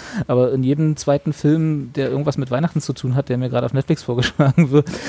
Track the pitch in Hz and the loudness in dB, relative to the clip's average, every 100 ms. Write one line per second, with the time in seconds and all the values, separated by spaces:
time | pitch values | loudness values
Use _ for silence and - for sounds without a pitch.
0 | - 233 143 123 127 131 127 143 156 151 | -10 -6 0 2 2 2 0 2 0 0
1 | - 143 - 147 147 160 160 147 131 131 | 0 0 0 0 2 2 2 -2 -4 -4
2 | 135 135 147 143 131 127 165 156 - 131 | -2 -2 -2 -2 -2 0 0 -2 -4 -4
3 | 127 127 - 123 127 123 123 135 - 165 | -2 -2 0 -2 -2 -2 -2 -2 0 -2
4 | - 120 123 - 143 135 151 143 139 - | -2 -2 -2 2 2 4 4 4 2 -4